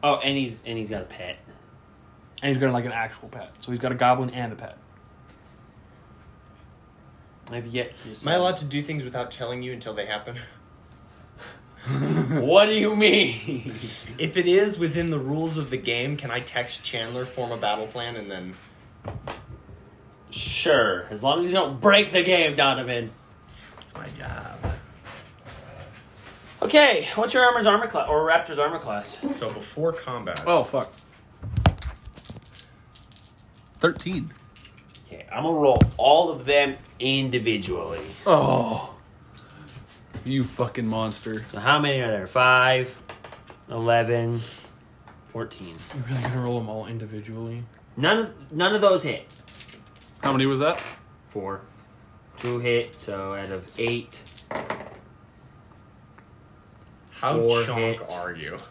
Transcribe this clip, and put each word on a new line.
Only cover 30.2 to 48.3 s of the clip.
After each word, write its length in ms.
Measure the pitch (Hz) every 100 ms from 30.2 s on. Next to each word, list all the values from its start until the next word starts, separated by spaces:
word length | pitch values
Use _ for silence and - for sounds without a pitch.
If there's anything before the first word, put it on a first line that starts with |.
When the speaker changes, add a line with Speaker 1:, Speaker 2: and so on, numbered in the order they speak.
| 104 85
Speaker 4:
Oh, 200 | - 175
fuck. 280 | - 135 - - - - - - - - - - - - - - - - - - - - - - - - - - - - - -
Thirteen. 540 | 165 - - 185 156 - - - - - - - -
Speaker 1:
Okay, 180 | 82 -
I'm 140 | 107
gonna 120 | 151 160
roll 220 | 147 123 - -
all 340 | 127 151 175
of 140 | 143
them 320 | 127 143 139 135 - -
individually. 1000 | 127 135 135 123 113 107 95 90 85 82 78 - -
Speaker 4:
Oh. 640 | 160 135 - 117 113 - - - - - - - - - - - - - 120
You 180 | 123 135
fucking 440 | 123 - 113 - 113
monster. 560 | 113 110 104 - 107 117
Speaker 1:
So 80 | 104
how 180 | 113 151
many 220 | 147 135
are 100 | 120
there? 160 | 104 92
Five, 680 | 131 127 127 127 127 127 - - - - - - - -
eleven, 680 | 113 117 117 113 120 117 117 110 - - - - - - - -
fourteen. 480 | 113 113 - 92 82 -
Speaker 2:
You're 100 | 143 117
really 140 | 131
gonna 180 | 127 127
roll 180 | 123 120
them 100 | 110
all 180 | 110 104
individually? 760 | 113 107 107 104 113 113 117 117 - - -
Speaker 1:
None 220 | 143 220
of, 340 | 226